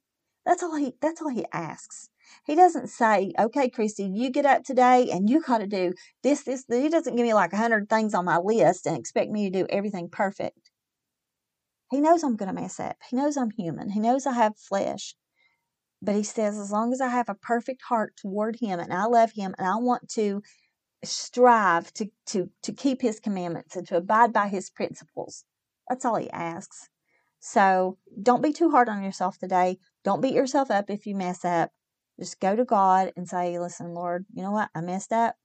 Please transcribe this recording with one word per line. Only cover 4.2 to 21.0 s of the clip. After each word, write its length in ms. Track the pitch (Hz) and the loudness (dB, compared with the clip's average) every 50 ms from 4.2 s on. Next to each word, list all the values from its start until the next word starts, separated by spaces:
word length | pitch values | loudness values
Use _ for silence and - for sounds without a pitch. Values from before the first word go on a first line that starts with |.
| 254 269 | -4 -2
get 160 | 254 294 277 | 0 2 4
up 180 | 277 254 - | 4 4 2
today 460 | - - 254 247 247 247 254 247 254 - | 0 0 2 4 6 8 6 6 6 2
and 200 | - 180 196 208 | 0 0 2 4
you 100 | 262 320 | 4 2
gotta 260 | 311 254 247 226 196 | 2 2 0 0 0
do 280 | 202 208 190 180 175 175 - - - _ _ | -2 -2 -2 0 -2 -2 -6 -12 -20 _ _
this, 200 | - 254 294 - | 0 0 0 0
this," 240 | - 240 269 254 - - | 0 -4 -8 -8 -4 -2
he 220 | 233 247 285 311 | 0 0 2 2
doesn't 260 | 330 320 - 247 214 | 2 0 0 0 0
give 80 | 240 240 | 0 2
me, 80 | 233 | 4
like, 220 | 214 208 180 170 196 | 4 4 4 2 2
a 20 | |
hundred 320 | 208 233 233 226 208 202 214 | 0 0 2 2 0 2 0
things 240 | 220 220 220 208 | 0 0 2 0
on 140 | 208 185 180 | 0 0 0
my 100 | 180 156 | 2 2
list 500 | 170 180 202 226 220 202 - - - - | 2 2 2 4 6 6 4 4 2 -2
and 80 | - 160 | -4 -4
expect 360 | 123 - - - - - - | -4 -6 -4 -4 -2 -2 -2
me 180 | 214 214 202 190 | -2 -4 -2 -2
to 100 | 185 190 | -2 -2
do 80 | 170 - | -2 -2
everything 400 | - 202 202 214 196 180 170 165 | -2 -4 -4 -4 -6 -8 -10 -8
perfect. 600 | - - 208 196 - - - - - _ _ _ _ _ _ _ _ _ _ _ _ _ _ _ _ _ _ _ _ _ _ _ _ _ _ _ | -4 -4 -2 -2 -2 -4 -8 -8 -8 _ _ _ _ _ _ _ _ _ _ _ _ _ _ _ _ _ _ _ _ _ _ _ _ _ _ _
He 100 | 254 285 | -2 2
knows 200 | 294 320 349 339 | 4 4 4 4
I'm 140 | 311 269 226 | 4 0 -2
gonna 160 | 208 196 185 | -2 -4 -6
mess 260 | 175 175 180 185 - - | -6 -8 -8 -10 -10 -10
up. 180 | - - - - - - | -10 -10 -10 -12 -12 -6
He 60 | 247 | -4
knows 220 | 254 285 302 285 277 | -2 0 0 0 -2
I'm 120 | 247 214 | -2 -4
human. 380 | - - 175 165 160 - - 202 | -4 -6 -6 -6 -6 -6 -6 -6
He 120 | 190 214 | -4 0
knows 260 | 214 233 254 277 262 | 0 2 2 0 0
I 80 | 277 247 | -2 0
have 240 | 240 220 214 214 - | 2 2 0 0 -4
flesh. 560 | - - 196 196 - - - - - - - _ _ _ _ _ _ _ _ _ _ _ _ _ _ _ _ _ | -8 -6 -4 -4 -2 -4 -6 -8 -10 -14 -18 _ _ _ _ _ _ _ _ _ _ _ _ _ _ _ _ _
But 120 | 185 208 202 | -4 -2 -2
he 100 | 208 208 | -2 -2
says, 340 | 208 - 233 214 208 208 214 | -4 -4 -4 -2 -2 -4 -6
as 120 | 202 196 | -6 -4
long 220 | 208 214 226 240 | -4 -2 -2 -2
as 80 | 262 262 | -2 -2
I 80 | 262 247 | -2 -2
have 220 | 247 247 240 - | 0 -2 -2 -2
a 40 | 196 | -6
perfect 460 | - - - 233 240 - - 254 - - - | -8 -4 -2 -2 -2 -2 -4 -8 -10 -6 -2
heart 260 | 247 220 214 - - | -2 -2 -2 -4 -6
toward 400 | - - 196 190 208 214 226 220 | -10 -10 -6 -4 -4 -4 -4 -4
him 240 | 226 240 202 185 170 | -4 -4 -4 -4 -4
and 120 | - - | -4 -4
I 140 | 170 180 208 | -4 -2 0
love 260 | 233 247 233 226 220 | 2 4 4 4 4
him 220 | - 214 196 185 - | 2 -4 -8 -6 -6
and 100 | - 190 | -4 -2
I 100 | 185 196 | -2 0
want 320 | 226 247 247 240 - - - | 0 0 0 0 -2 -4 -6
to 320 | - 226 214 202 196 208 - _ _ _ _ _ _ _ _ _ _ _ | -4 -2 0 0 -2 -4 -8 _ _ _ _ _ _ _ _ _ _ _